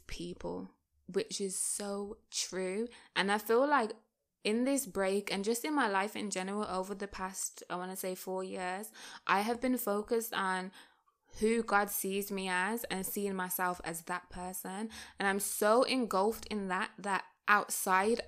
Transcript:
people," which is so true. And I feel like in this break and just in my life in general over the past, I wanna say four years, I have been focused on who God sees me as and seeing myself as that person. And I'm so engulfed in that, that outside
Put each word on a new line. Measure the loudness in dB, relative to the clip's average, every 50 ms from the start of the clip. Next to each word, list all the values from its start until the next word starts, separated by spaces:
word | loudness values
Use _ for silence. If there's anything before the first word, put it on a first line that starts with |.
| -8
people," | -10 -8 -8 -8 -8 -8 -8 -8 -6 -6 -6 -8 -12 _ _ _ _ _ _ _
which | -4 -2 -2 -2 -2 -4 -4
is | -4 -4 -4
so | -4 -4 -2 -4 -4 -4 -4 -4 -4 -6 -8 -10 -12 _ -8
true. | -4 -4 -4 -2 -2 -4 -2 -2 -2 -2 -4 -4 -6 -14 -16 -6 -2
And | 0 2 2
I | 2
feel | 2 2 4 4 6 6
like | 6 4 4 2 0 -4 -8 _ _ _ _ _ _ _ _ -2
in | 0 2 2 2
this | 2 2 2 0
break | -2 0 0 2 2 2 0 0 0
and | -2 0 0
just | 0 0 0 0
in | 0 2
my | 2 2
life | 2 2 2 0 0 -2
in | -4 -4 -4
general | -2 -2 -2 -2 -2 -2 -2
over | -2 -2 -4 -2 -4 -4
the | -6 -6
past, | -8 -6 -6 -8 -6 -6 -6 -6 -6 -8 -10 -10 -6
I | -6
wanna | -6 -4 -6 -6
say | -6 -4 -4 -4
four | -4 -4 -4 -4 -4 -4
years, | -4 -4 -4 -4 -4 -4 -4 -6 -10 -14 -16 -16 -16 -16 -4 2
I | 4 4 4
have | 4 2 0 0
been | 2 0 0
focused | 2 2 0 0 0 0 0 0 0 0 0 -2
on | 0 0 2 0 0 -2 -6 -10 -14 -20 -20 _ _ _ _ _ _ _ _ -4 2
who | 2 4 4 4 2
God | 2 2 2 2 2
sees | -2 -2 -2 -2 -2 -2 -2 -4
me | -4 -4 -2 0
as | 0 0 0 0 0 -2 -4 -4
and | -4 -4 -4
seeing | -4 -2 -2 -2 -2 -2
myself | -2 -2 -2 -2 0 0 0 0 -2 -4
as | -6 -6 -6
that | -6 -6 -6 -6 -6 -8
person. | -10 -8 -8 -8 -8 -8 -8 -6 -6 -6 -6 -6 -8 -10 -14 -12 -6
And | 0 2 2
I'm | 2 2
so | 0 -2 0 4 6 6 8 8 6
engulfed | 4 2 0 0 2 4 4 4 4 2 -2 -4
in | -4 -4 -2 -2
that, | -2 -2 -2 -2 -4 -6 -6
that | -2 0 0 -2 -2 -4 _ _ 2
outside | 4 4 4 4 2 -2 -2 2 4 6 6 6 4 2 2 0